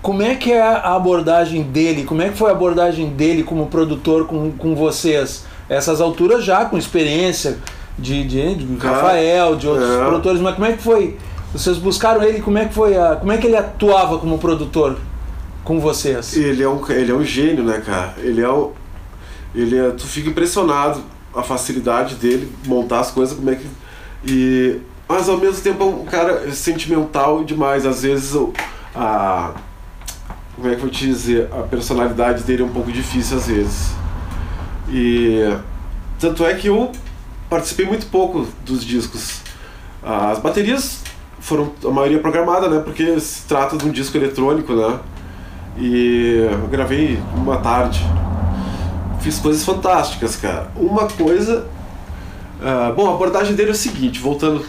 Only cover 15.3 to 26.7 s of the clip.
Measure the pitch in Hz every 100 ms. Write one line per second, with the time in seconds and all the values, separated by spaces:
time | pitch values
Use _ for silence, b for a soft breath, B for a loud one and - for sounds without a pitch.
15.3 | - - - - 160 151 139 143 123 113
16.3 | 160 143 127 135 139 143 127 120 127 143
17.3 | 127 151 156 113 110 107 92 92 - 123
18.3 | 113 120 143 143 - - - - B B
19.3 | B B 117 117 127 127 123 - 151 151
20.3 | 156 170 196 170 143 147 143 - - -
21.3 | 120 123 127 - 127 120 117 135 120 120
22.3 | 127 143 - 131 123 117 120 127 131 127
23.3 | 139 135 131 143 - B B B B 135
24.3 | 131 127 131 127 127 - - - 180 180
25.3 | 180 190 185 202 175 196 170 151 180 175
26.3 | 170 147 135 -